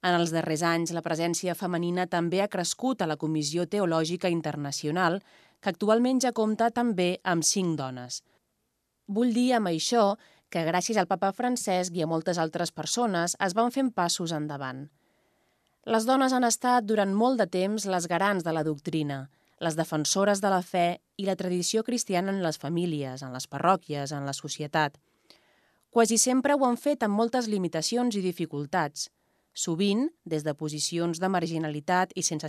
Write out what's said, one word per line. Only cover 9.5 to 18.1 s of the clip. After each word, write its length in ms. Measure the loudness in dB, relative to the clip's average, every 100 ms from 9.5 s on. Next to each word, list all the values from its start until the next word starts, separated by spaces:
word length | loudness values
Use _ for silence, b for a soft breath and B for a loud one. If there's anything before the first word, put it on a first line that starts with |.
amb 160 | 2 2
això 460 | 0 0 4 4 2 b b b
que 160 | -2 0
gràcies 320 | 0 0 0
al 120 | 2
papa 220 | 2 0
Francesc 600 | 0 -2 -2 0 0 0
i 80 | -2
a 80 | 0
moltes 280 | 0 0 -2
altres 320 | -2 -2 -6
persones 640 | -6 -6 -2 0 0 -2 0
es 160 | -2
van 160 | 2 0
fent 240 | 2 -2
passos 400 | 0 -2 0 -4
endavant. 540 | -4 -6 -6 -8 -10 -14 _ _ _ _ _ _ _ _ _ 0
Les 200 | 0 4
dones 280 | 4 4
han 120 | 4 2
estat 400 | 2 4 2 4
durant 280 | 2 4
molt 240 | 4 4 4
de 80 | 2
temps 400 | 2 0 0 0
les 200 | -2
garants 400 | 0